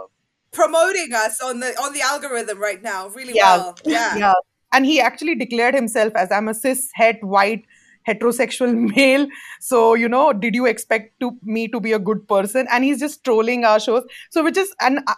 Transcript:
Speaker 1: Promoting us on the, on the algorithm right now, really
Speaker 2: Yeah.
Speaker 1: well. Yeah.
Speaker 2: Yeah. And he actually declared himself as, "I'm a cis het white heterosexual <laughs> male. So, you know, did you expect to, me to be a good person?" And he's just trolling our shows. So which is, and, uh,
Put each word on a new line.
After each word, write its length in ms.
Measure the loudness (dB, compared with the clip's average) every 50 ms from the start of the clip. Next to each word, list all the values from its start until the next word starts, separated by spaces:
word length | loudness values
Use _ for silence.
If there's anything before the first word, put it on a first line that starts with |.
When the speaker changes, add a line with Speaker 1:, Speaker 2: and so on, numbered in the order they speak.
| -8 -14 _ _ _ _ _ _ _ _
Speaker 1:
Promoting 640 | -2 0 0 2 4 2 2 2 0 -2 -4 -4 -2
us 280 | -2 -2 -2 -4 -6
on 180 | -8 -8 -6 -6
the, 60 | -6 -8 -6 -6
on 120 | -6 -6 -4
the 80 | -4
algorithm 580 | -2 -2 -2 -4 -4 -6 -6 -6 -6 -6 -6 -6
right 220 | -4 -6 -6 -6
now, 260 | -8 -8 -8 -8 -10 -10
really 240 | -14 -14 -10 -4 2
Speaker 2:
Yeah. 240 | 4 6 6 6 4
Speaker 1:
well. 200 | 2 -2 -10 -8 -4
Yeah. 300 | -2 -2 0 0 -2 -2 0
Speaker 2:
Yeah. 160 | 2 2 2 2 0 _ _ _ _ _
And 140 | 2 2 2
he 140 | 4 2 2
actually 320 | 2 2 0 -4 -4 -4 -4
declared 380 | -4 -4 -4 -2 0 2 2 2
himself 380 | 0 0 0 0 0 0 0 0
as, 160 | -2 -2 0
"I'm 160 | 0 -2 -2 -2
a 60 | -4
cis 360 | -4 -2 -2 -2 -2 -4 -8 -2
het 300 | 2 2 2 2 0 -4
white 400 | -2 2 2 2 2 0 -4 -8 _ _ _ _ _ _ _ -6 -4
heterosexual 640 | -4 0 0 0 0 0 -2 -2 -2 -2 0 0 0
<laughs> 200 | 2 0 0 2
male. 320 | 4 4 4 4 4 0 -2 -6 -12 -18 -20 -20 -16
So, 360 | -6 0 2 4 4 4 4
you 120 | 4 2 0
know, 220 | 2 2 4 2
did 220 | 2 0 -2 -2 -2
you 120 | 0 0 0
expect 520 | 0 -2 -2 -2 -4 -4 -4 -6 _ -8
to, 100 | -6 -6 -6 -8
me 260 | -8 -6 -4 -4 -4 -4
to 100 | -4 -4
be 120 | -2 -2 -2
a 60 | 0
good 280 | 0 -2 -2 -2 -2 0
person?" 400 | 0 0 0 0 0 -2 -2 0
And 120 | 0 2 2
he's 160 | 2 0 -2
just 240 | -4 -6 -8 -6 -2
trolling 420 | 0 2 2 2 2 0 2 2
our 140 | 4 4 2
shows. 240 | 2 2 0 0 -2 -4 -12 -20 -14 -6
So 140 | -2 0 0
which 140 | 0 0 0
is, 160 | -2 -4 -2 -2
and, 200 | 0 0 0 0 -2 -4
uh, 80 | -6